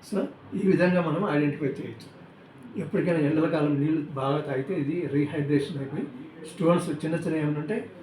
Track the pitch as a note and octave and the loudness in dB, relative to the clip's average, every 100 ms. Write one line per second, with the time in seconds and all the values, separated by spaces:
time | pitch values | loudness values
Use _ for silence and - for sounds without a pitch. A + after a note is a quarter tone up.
0 | - G3 - - - G3 F#3+ E3 F3+ F3+ | -4 -2 -2 -6 -8 0 4 6 6 4
1 | D#3+ D#3 G3 D3 D3 C#3+ D3 - A#2+ A2+ | 2 0 2 2 2 0 -4 -4 -8 -12
2 | - - - - - - - - D3+ F#3+ | -16 -20 -20 -20 -20 -20 -14 -8 -4 0
3 | E3 E3 D3 D#3 D#3+ D#3 D3 C#3 D3+ D#3+ | 2 2 4 4 2 2 2 2 2 0
4 | D3 C3+ C3+ D3+ C#3 C3 C3+ F3+ C#3 E3+ | -2 -4 0 0 0 -4 -2 -2 -2 -2
5 | D#3 C#3 C#3+ D#3+ C#3+ C#3+ C#3 C#3+ C3+ D3 | -2 0 0 0 2 2 2 -4 -6 -6
6 | B3 - - - - - E3+ F3 D#3+ D3 | -6 -8 -16 -14 -16 0 4 4 2 -4
7 | D#3 E3 E3 D#3 D3 D3 D3+ A3+ - - | -2 -2 -2 0 0 -2 -2 -4 -4 -14